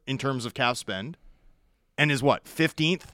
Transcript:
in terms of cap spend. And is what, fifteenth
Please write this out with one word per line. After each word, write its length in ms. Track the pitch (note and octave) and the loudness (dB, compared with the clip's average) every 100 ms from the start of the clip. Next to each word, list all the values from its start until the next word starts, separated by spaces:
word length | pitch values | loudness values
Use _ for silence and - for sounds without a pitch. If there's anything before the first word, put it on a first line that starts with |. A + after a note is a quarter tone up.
| - | -6
in 120 | C3 | -4
terms 260 | C3+ C3 | -2 -2
of 100 | A2+ | -4
cap 220 | - B2 B2 | -2 0 0
spend. 400 | - F#2+ A#2 F3 - - _ _ _ _ _ - | -6 -8 -8 -12 -20 -20 _ _ _ _ _ 0
And 140 | D3 | 2
is 120 | C#3 | 4
what, 240 | C3+ A2 - | 2 2 -2
fifteenth 640 | - D#3+ - D#3 F3+ - | 0 0 2 2 0 -4